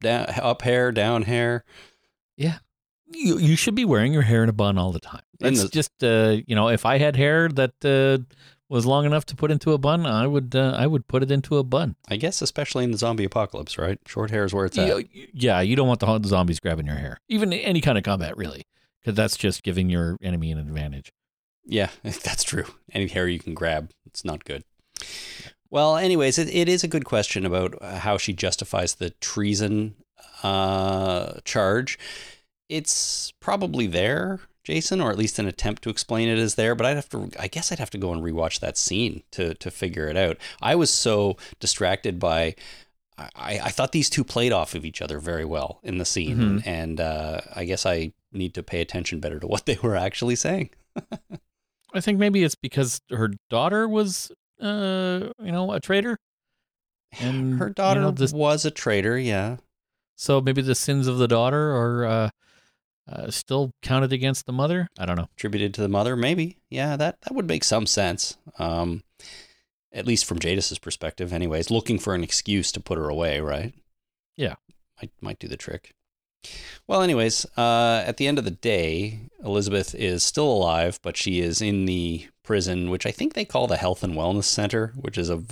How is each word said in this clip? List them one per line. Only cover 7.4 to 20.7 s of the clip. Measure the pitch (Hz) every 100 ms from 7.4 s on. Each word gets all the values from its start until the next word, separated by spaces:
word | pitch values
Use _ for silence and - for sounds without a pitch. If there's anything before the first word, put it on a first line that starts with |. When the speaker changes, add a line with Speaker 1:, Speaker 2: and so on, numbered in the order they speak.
| 165
Speaker 2:
that, | 135 131 _
uh, | 143 135 135 135 123 _ - _ _
was | 120 123
long | 139
enough | 147 151 -
to | -
put | 151
into | 151 160
a | 147
bun, | 143 170 151
I | 110 135
would, | 143 123 131
uh, | 131 123
I | 139
would | 143 -
put | 131
it | 135
into | 139 - 147
a |
bun. | 127 135 139 - -
Speaker 1:
I | 101
guess | 160 -
especially | 139 - 147 131
in | 123
the | 110
zombie | 117 110
apocalypse, | 95 113 101 - 73 -
right? | 87 98 -
Short | - 110
hair | 107
is | 98
where | 98
it's | 95 -
Speaker 2:
Yeah, | -
Speaker 1:
at. | -
Speaker 2:
y-, | - - -
yeah, | 123 120 90
you | 95 131
don't | 127
want | 117
the | 110
ho-, | 110
the | 101
zombies | 95 87 80
grabbing | 85 80 76
your | 73
hair. | 69 - -
Even | 214 202
any | 175 208 170
kind | 151 104
of |
combat, | 101 95 76 107
really, | 76 71 - _ _ _
'cause | 117
that's | 104 113 -
just | 98 -
giving | 98 90 92
your | 87 85 92
enemy | 92 85 80
an | 78
advantage. | 73